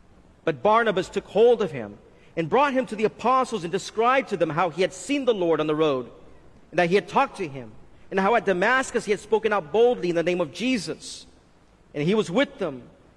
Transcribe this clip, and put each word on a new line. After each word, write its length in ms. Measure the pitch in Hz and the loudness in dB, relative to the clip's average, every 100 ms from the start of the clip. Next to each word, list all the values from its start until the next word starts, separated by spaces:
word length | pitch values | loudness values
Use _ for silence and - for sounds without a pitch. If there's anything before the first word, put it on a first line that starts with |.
| _ - - _ | _ -20 -20 _
But 180 | - 143 | -4 0
Barnabas 460 | 202 220 226 185 170 | 4 4 4 0 -2
took 160 | 202 - | -6 -4
hold 360 | 190 233 233 | 4 4 4
of 80 | 196 | 0
him 280 | 139 104 104 - - - - | -4 -10 -14 -20 -20 -14 -6
and 140 | 165 | 0
brought 220 | 214 285 | 2 2
him 120 | 254 240 | 2 -2
to 100 | 208 | -2
the 80 | |
apostles 580 | 214 - 220 262 254 220 | -2 0 0 2 0 -4
and 80 | 170 | -4
described 580 | 180 - - 233 269 - | -6 -6 -2 2 2 0
to 60 | 196 | -2
them 140 | 165 | -2
how 200 | 151 180 | 0 -2
he 120 | 151 | 0
had 100 | 180 | -2
seen 320 | - - 285 | -2 -4 -2
the 100 | 247 | 0
Lord 260 | 214 175 156 | 0 2 2
on 80 | 151 | 0
the 60 | |
road, 360 | 151 156 135 117 - - - - - - | 2 2 0 -4 -14 -20 -20 -20 -20 -8
and 60 | 160 | -2
that 80 | 175 | 2
he 80 | 196 | 2
had 120 | 190 | 0
talked 280 | 233 269 - | -2 -2 -4
to 100 | 170 | -10
him, 240 | 135 117 - - - - | -10 -16 -18 -20 -20 -6
and 80 | 190 | -2
how 160 | 190 | 2
at 100 | 233 | 2
Damascus 600 | 190 180 202 262 269 240 | 2 0 2 0 0 -4
he 80 | 190 | -2
had 80 | 202 | -4
spoken 320 | - 214 214 | 0 0 0
out 200 | 208 151 | -2 0
boldly 380 | 190 240 226 175 | 2 4 2 -2
in 60 | 170 | 0
the 60 | |
name 160 | 165 180 | 0 0
of 120 | 160 | -2
Jesus. 720 | - 240 247 156 143 - - - - _ _ _ _ _ | -4 -2 -2 -4 -10 -12 -18 -20 -20 _ _ _ _ _
And 80 | 143 | -4
he 120 | 151 220 | 0 0
was 120 | 165 | 0
with 300 | 185 277 - | 0 0 -2
them, 240 | 175 131 120 - _ | -8 -8 -16 -20 _